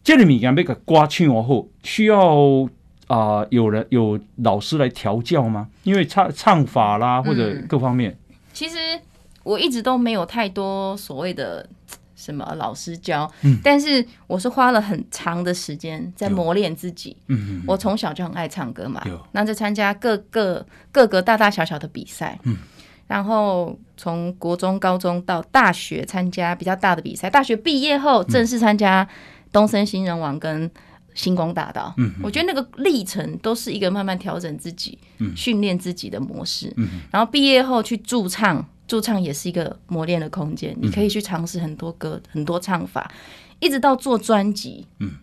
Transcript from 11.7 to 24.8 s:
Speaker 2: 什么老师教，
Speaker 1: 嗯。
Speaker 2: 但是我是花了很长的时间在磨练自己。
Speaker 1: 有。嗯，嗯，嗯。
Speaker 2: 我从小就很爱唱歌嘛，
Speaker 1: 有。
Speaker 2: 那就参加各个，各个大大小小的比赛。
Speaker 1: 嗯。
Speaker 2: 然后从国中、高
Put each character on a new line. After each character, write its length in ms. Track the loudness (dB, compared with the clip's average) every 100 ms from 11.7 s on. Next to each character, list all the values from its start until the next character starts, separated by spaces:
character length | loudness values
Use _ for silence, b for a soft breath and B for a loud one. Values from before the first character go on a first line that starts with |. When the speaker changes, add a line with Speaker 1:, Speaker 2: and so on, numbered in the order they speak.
| -20 -20 -20 _ -20
Speaker 2:
什 160 | -12 -10
么 100 | -10 -8
老 180 | -8 -8
师 220 | -12 -10
教， 340 | -4 -4 -4 b
Speaker 1:
嗯。 140 | 2 4
Speaker 2:
但 160 | 4 4
是 260 | 4 0 0 B _
我 100 | -4
是 120 | -2
花 220 | 2 4
了 100 | 4
很 200 | 0 -6 -6
长 320 | -8 -6 -4
的 120 | -2
时 200 | -4 -6
间 380 | -10 -10 -10 -10 -6
在 120 | -2
磨 240 | 0 0
练 220 | 0 0 -4
自 160 | -10
己。 240 | -12 -18 -16 -4
Speaker 1:
有。 80 | -2
嗯， 40 |
嗯， 100 | -2 -8
嗯。 40 | -2
Speaker 2:
我 120 | -2
从 200 | 0 -2
小 140 | -4
就 140 | -6 -8
很 80 |
爱 120 | -6 -8
唱 280 | -6 -8
歌 160 | -8 -10
嘛， 120 | -8 -10
Speaker 1:
有。 100 | -12 -8
Speaker 2:
那 140 | -4 -2
就 80 |
参 200 | -2 -4
加 200 | 0 -2
各 240 | 0 -2 -2
个， 480 | -2 -2 -2 -4 -8 b b
各 160 | 4 6
个 140 | 4
大 160 | 2 4
大 120 | 4
小 140 | 2
小 160 | -4 -4
的 80 | -10
比 180 | -12 -14
赛。 320 | -10 -10 -4
Speaker 1:
嗯。 140 | -4 -4 B B B B _
Speaker 2:
然 160 | -4
后 560 | 0 0 2 0 -4 -8 -18 -12
从 380 | -6 -4 -6
国 220 | -6 -4 -2
中、 220 | -2
高 200 | 0